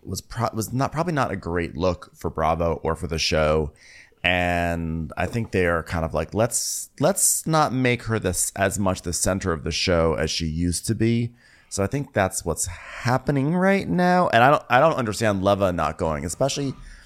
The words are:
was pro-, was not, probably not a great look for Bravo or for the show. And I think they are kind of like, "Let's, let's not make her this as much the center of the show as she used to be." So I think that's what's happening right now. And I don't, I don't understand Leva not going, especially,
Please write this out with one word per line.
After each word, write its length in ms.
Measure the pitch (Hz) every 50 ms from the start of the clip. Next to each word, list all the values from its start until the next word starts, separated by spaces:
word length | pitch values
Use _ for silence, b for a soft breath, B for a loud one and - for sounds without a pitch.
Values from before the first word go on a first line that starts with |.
was 200 | _ - 95 -
pro-, 260 | - - - 117 113 - -
was 180 | 110 107 98
not, 220 | 117 131 135 117 -
probably 200 | 147 170 180 160
not 160 | 143 127 80
a 40 | 90
great 400 | 98 - 85 85 90 85 65 55
look 340 | 67 87 92 87 - - - _
for 140 | - - 85
Bravo 500 | - - 80 78 82 80 85 85 82 - -
or 120 | 80 82
for 120 | 80 90 87
the 120 | 82 80
show. 540 | - - 85 78 78 76 78 78 76 73 B B B B B B B B B _ -
And 920 | 87 90 90 87 90 87 87 87 85 85 85 82 80 80 82 80 76 -
I 100 | - 87
think 260 | 90 - 117 113 -
they 160 | - 98 90 85
are 160 | 85 82 80
kind 200 | - - 85 80
of 100 | 80 -
like, 200 | 76 80 78 -
"Let's, 560 | 98 113 123 - - - - - - - - _ -
let's 460 | 135 165 196 - - - - - - 160
not 240 | 160 156 151 -
make 320 | 110 131 127 123 123 117 -
her 160 | 110 113 107
this 320 | 87 92 90 - - - -
as 220 | - 98 98 98 95
much 260 | 104 95 92 - -
the 100 | 90 82
center 400 | - - 98 92 98 92 95 82
of 100 | 76 64
the 80 | 78
show 440 | 80 - - - 90 82 82 82 78
as 140 | 52 76 80
she 160 | - - 85 80
used 380 | 78 82 87 87 85 - - -
to 80 | 113
be." 360 | 101 110 113 117 117 120 117 b b b b b b b b
So 140 | - 95 98
I 40 | 98
think 260 | - 143 143 - -
that's 300 | 110 98 92 - - -
what's 220 | 85 78 - -
happening 920 | - 87 - - - - - - 120 123 131 - - 147 139 131 147 170
right 320 | 180 180 190 196 196 - -
now. 400 | 170 175 180 180 180 180 180 -
And 140 | - 117 120
I 60 | 135
don't, 140 | 147 - - -
I 100 | 117 127
don't 160 | 147 165 151
understand 480 | - 120 104 101 - 117 110 101 95 92
Leva 280 | 101 101 95 98 92
not 260 | 87 82 80 76 80 -
going, 280 | 92 80 78 73 76
especially, 480 | 76 - - 131 139 - 147 143 135 - B B B B B B